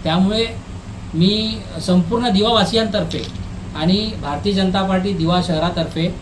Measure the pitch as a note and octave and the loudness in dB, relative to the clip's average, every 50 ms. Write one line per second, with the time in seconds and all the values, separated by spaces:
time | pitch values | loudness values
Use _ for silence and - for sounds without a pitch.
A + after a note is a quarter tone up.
0 | - D#3+ D#3+ F3 F#3+ G3 G#3+ A3 A3+ A3+ - - - - - - - - - - | 0 2 2 4 4 4 2 0 0 -2 -4 -10 -10 -10 -12 -12 -12 -12 -12 -12
1 | - - - D#3+ E3+ F#3+ G#3 G#3+ A3 A3 A3 A3 F#3 - - E3+ E3 - F3+ F#3 | -10 -6 0 2 4 4 4 2 0 -2 -4 -6 -10 -10 -10 -8 -2 2 2 2
2 | F3 E3 A3 A#3 A#3+ B3 G3 F#3+ G#3 A3+ A#3 A3 G3 E3 - A3 A3 G#3 - G#3 | 4 2 0 0 0 2 2 2 4 4 4 4 2 4 2 0 0 2 0 -2
3 | F3 E3 - - - - - - - - - - - - - D3+ D#3 E3+ F#3+ G#3 | -2 -2 -4 -6 -6 -8 -8 -10 -10 -10 -10 -10 -10 -10 -6 -2 2 2 2 2
4 | A3 A3 G#3+ - - C#3+ D3 C#3+ - G3+ G3+ F#3+ F#3+ F#3+ F#3 G3 F#3+ F#3+ F#3+ F#3 | 2 -2 -6 -6 -6 -6 -6 -2 -2 0 0 2 2 2 2 0 0 2 2 2
5 | F3+ G3+ G3 E3 D#3+ E3 F3+ F3+ F3 - E3 D#3 E3 F3 F3 E3+ D#3+ D#3+ - D#3 | 2 0 0 0 2 2 2 2 2 2 0 0 0 0 0 -2 -4 -2 -2 -2
6 | E3 F#3 - - | -2 -2 -2 -4